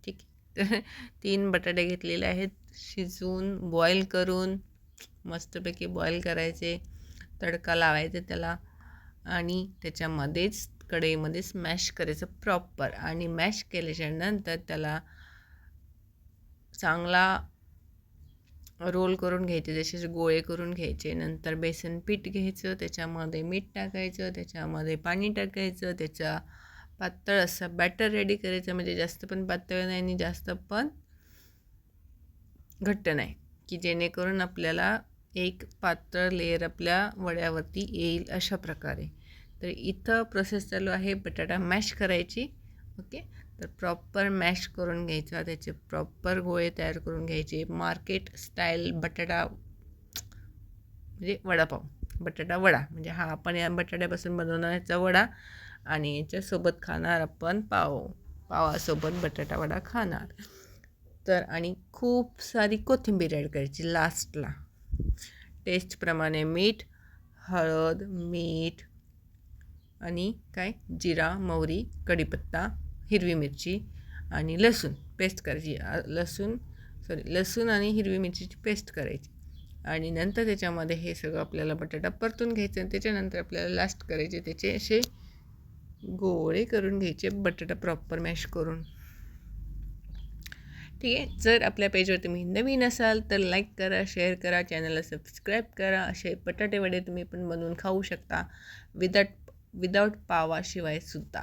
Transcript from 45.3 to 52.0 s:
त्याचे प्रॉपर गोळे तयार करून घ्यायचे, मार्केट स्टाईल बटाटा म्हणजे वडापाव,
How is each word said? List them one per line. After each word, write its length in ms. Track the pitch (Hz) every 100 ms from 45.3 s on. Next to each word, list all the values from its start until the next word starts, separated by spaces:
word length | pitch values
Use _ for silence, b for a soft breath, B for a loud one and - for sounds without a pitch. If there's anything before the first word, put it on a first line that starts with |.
| 165
त्याचे 300 | 165 160 -
प्रॉपर 680 | 151 - 156 156 - 180 185
गोळे 300 | 180 175 170 175
तयार 200 | 165 165
करून 280 | - 160 165
घ्यायचे, 380 | 156 156 156
मार्केट 720 | 160 170 170 170 - 190 190 -
स्टाईल 540 | - - 175 170 175
बटाटा 540 | 170 165 - 170 170 170
म्हणजे 1900 | - - - - - - - - - - - - - - - - - 175 196
वडापाव, 360 | 190 170 160 - 151 -